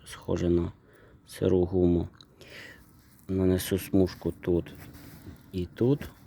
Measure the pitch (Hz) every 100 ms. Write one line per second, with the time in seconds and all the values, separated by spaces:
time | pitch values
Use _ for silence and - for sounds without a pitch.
0 | - - - 90 87 87 85 - _ -
1 | - - - - 95 92 90 92 90 85
2 | 90 - - _ - - - - - -
3 | - - - 95 92 92 - 95 - 98
4 | 92 - 85 - - 85 - - - -
5 | - - - - - 92 87 - 120 147
6 | - -